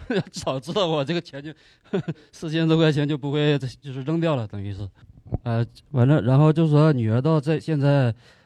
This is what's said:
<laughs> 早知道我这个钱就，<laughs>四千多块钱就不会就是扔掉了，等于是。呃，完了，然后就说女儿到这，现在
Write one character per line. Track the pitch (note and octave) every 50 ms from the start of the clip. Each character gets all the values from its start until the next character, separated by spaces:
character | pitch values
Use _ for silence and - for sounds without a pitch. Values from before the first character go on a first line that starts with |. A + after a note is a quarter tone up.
| -
<laughs> | - A#3 F#3 - -
早 | - E3+ - E3 C3 C3+
知 | - E3+
道 | - G#3 F#3
我 | D#3+ D#3 D3 C#3
这 | C3+
个 | F3 E3+
钱 | D#3+ - - C#3 C#3+
就， | D#3 C#3+ - _ _ _ _ _ _
<laughs> | - F3+ - F3 - - _ _
四 | - - F3+ D#3
千 | D3+ E3 E3
多 | D#3+ D#3+
块 | E3 E3 D#3
钱 | C#3 D3+ D3
就 | C#3+ D3+
不 | C3+ C#3 C#3+
会 | C#3+ D3+ D3 D3+ D3
就 | C#3 C3+ A#2+ - - - C#3+
是 | B2+ C3+ B2+
扔 | C#3+ E3 E3+
掉 | E3 E3 D3
了， | B2 A2
等 | G2+ - G2+
于 | G2 G2+
是。 | G2 G2 G2+ F#2+ - _ - - - - _ - - -
呃， | - A#2+ A#2 A#2 A#2 - - - _ _
完 | C#3 B2+ A#2+
了， | C3+ D#3 D3
然 | F#2 B2 C3
后 | C#3+ D3+ D#3 D3+
就 | E3 E3
说 | D3+ D3 D3 D#3 D#3+ C#3+
女 | B2 A2 A2
儿 | A2 B2
到 | C3 D#3+ D#3+ D3+
这， | - D#3+ D#3+ C#3
现 | - D#3+ D#3+ C#3+
在 | C#3 C#3+ C#3+ C#3 B2+ A#2 G#2+ - _ _ _ _ _